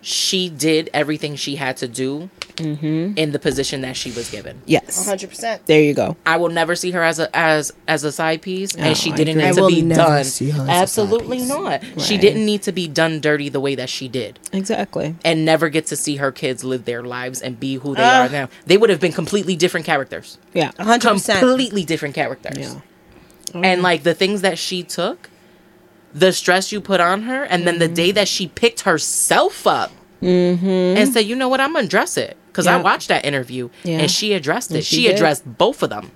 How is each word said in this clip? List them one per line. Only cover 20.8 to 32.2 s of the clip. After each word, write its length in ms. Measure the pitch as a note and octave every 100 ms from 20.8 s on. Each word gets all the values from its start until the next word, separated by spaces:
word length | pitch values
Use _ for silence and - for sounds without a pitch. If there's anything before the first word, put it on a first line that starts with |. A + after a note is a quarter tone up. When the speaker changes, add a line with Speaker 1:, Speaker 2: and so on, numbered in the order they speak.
Speaker 3:
hundred 240 | G3 A#3+ A#3
percent. 300 | G3 F#3 G3
Speaker 1:
Completely 460 | B3+ B3+ B3+ G3+ D#3
different 280 | D#3+ D3
characters. 440 | C#3 C3 C3 - C3+
Speaker 2:
Yeah. 220 | C3+ C3+ - _ _ - - - -
Speaker 1:
And, 260 | F3 F#3+ F#3
Speaker 2:
Mm. 20 |
Speaker 1:
like, 200 | F3+ E3+
the 120 | D3+
things 280 | E3 F#3+ G3+
that 160 | F#3 E3
she 240 | - F#3
took, 480 | F3 - F3+ F4+ - _ _ _ _ _ _ _ _
the 180 | D3 F#3
stress 400 | F3 - F3+ F#3+
you 80 | G#3
put 200 | - F#3+
on 220 | F3 G3
her, 220 | A3 C4
and 220 | C#4+ F3+ E3+
then 120 | E3+
the 80 | E3
Speaker 2:
Mm-hmm. 80 |
Speaker 1:
day 160 | E3+ F3
that 160 | G3+ G3
she 200 | - F3+
picked 320 | - A#3 -
herself 840 | - D#3+ - - - F#3+ F4 - -
up 240 | D3 G2+ - _ _
Speaker 2:
Mm-hmm. 720 | F3+ F3+ F3+ F3+ F#3+ F#3 F3+ F#3+
Speaker 1:
and 140 | C#4
said, 80 | A#3 G#3
"You 80 | B3
know 120 | C4
what? 120 | C4
I'm 120 | C4+
gonna 120 | E4 G3+
address 300 | F#3+ F4
it." 200 | -